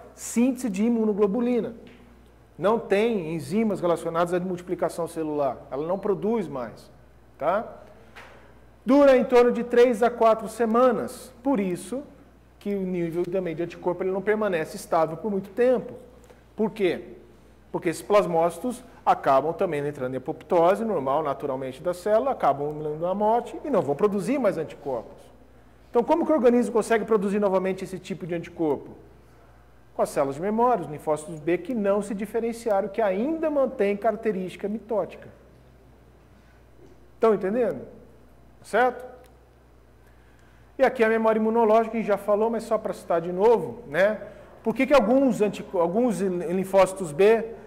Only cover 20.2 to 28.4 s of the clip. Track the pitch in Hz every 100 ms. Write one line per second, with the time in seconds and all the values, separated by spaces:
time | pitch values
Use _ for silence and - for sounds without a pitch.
20.2 | 156 151 - 180 170 202 226 180 131 143
21.2 | 151 135 143 131 131 127 180 175 208 220
22.2 | 269 240 160 139 147 151 151 156 175 196
23.2 | 208 233 - - 311 214 135 143 208 202
24.2 | 180 285 220 165 143 - 143 120 101 -
25.2 | - - - - - - - 240 240 330
26.2 | 311 311 247 240 208 220 202 226 208 220
27.2 | 202 208 202 190 185 185 185 185 - 175
28.2 | 170 170